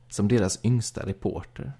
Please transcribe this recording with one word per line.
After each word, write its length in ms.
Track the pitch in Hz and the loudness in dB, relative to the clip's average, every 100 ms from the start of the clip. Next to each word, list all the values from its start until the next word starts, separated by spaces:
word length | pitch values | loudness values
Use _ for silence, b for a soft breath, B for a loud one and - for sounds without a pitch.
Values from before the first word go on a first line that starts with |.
| - | -8
som 200 | - 104 | -2 2
deras 360 | 120 95 - | 4 2 0
yngsta 420 | 110 123 - - - | 2 2 0 -6 -6
reporter 640 | 98 101 - - - 131 | -4 -4 -6 -10 -12 -12